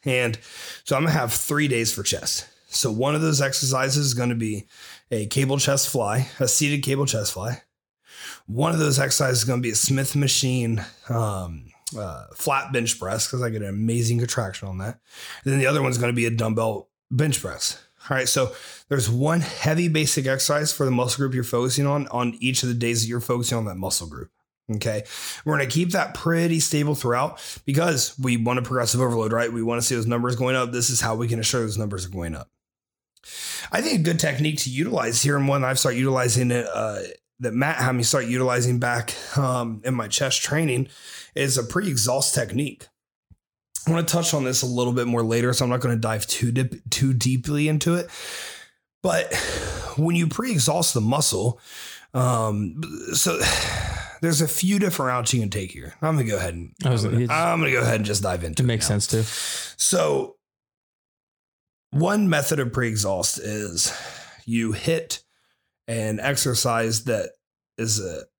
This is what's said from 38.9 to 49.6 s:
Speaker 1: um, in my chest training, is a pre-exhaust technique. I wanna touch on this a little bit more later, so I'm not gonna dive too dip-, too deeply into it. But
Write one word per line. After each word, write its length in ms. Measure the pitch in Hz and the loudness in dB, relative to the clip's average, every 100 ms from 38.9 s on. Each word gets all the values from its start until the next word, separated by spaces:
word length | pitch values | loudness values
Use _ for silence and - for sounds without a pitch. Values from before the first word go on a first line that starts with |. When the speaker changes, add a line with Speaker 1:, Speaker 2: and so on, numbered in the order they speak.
| 117 113 - - - | 0 -4 -10 -4 0
Speaker 1:
um, 440 | 131 127 117 107 | 0 0 -2 -4
in 100 | 120 | -4
my 140 | 127 107 | -4 -2
chest 340 | - 135 - | -2 0 0
training, 460 | - 147 160 123 135 - - - - | 0 0 2 0 -2 -8 -18 -18 -10
is 220 | - 139 127 | -2 0 0
a 60 | |
pre-exhaust 680 | 113 180 196 127 113 131 - | 0 -2 0 0 0 2 2
technique. 540 | - 110 131 143 - - _ _ _ _ - _ _ _ - - | 0 0 -2 -4 -6 -20 _ _ _ _ -20 _ _ _ -4 0
I 40 | |
wanna 120 | 165 | 2
touch 300 | 160 170 165 | 2 0 2
on 100 | 151 | 2
this 180 | 127 127 | 2 0
a 60 | 127 | 0
little 260 | 123 123 | 2 2
bit 140 | 123 120 | 2 2
more 160 | 117 | 2
later, 280 | 113 117 123 | 2 2 2
so 120 | 120 | 2
I'm 40 | 123 | 2
not 100 | 123 | 2
gonna 140 | 123 117 | 2 2
dive 300 | 110 110 - | 0 -2 -2
too 240 | - 120 | 0 2
dip-, 300 | 123 131 - - | 2 0 -4 -4
too 220 | - 135 | 0 2
deeply 540 | 127 127 127 151 147 156 | 4 2 0 0 0 2
into 280 | 151 170 | 2 2
it. 140 | 170 170 - - - - - - _ _ _ | 0 -2 -10 -12 -10 -12 -14 -20 _ _ _
But 300 | - - - - - - | 0 0 0 -2 -2 -4